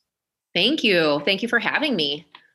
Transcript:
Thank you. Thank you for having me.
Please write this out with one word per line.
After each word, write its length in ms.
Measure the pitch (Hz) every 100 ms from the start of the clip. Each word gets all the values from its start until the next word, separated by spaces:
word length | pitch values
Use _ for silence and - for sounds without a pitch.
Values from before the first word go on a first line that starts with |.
| _ _ _ _ _
Thank 280 | - 202 302
you. 380 | 220 180 156 147
Thank 180 | 147 196
you 60 | 233
for 100 | 240
having 360 | - 143 294
me. 320 | 214 147 147 170 - _